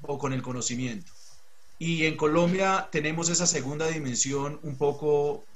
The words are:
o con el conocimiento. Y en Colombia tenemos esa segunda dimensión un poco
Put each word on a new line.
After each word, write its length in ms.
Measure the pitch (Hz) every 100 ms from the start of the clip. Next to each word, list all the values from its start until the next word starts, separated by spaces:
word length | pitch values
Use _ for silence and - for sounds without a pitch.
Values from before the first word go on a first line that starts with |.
o 160 | 139 139
con 140 | 135
el 100 | 131
conocimiento. 680 | 123 123 117 123 127 107 - - - - - - - -
Y 260 | 165 165 156
en 100 | 156
Colombia 760 | 151 160 175 185 190 190 -
tenemos 380 | 160 151 160 170
esa 180 | 170 170
segunda 400 | 151 127 151 160
dimensión 720 | 160 135 117 135 139 143 151
un 140 | 147 131
poco 680 | 147 139 151 147 147 143 -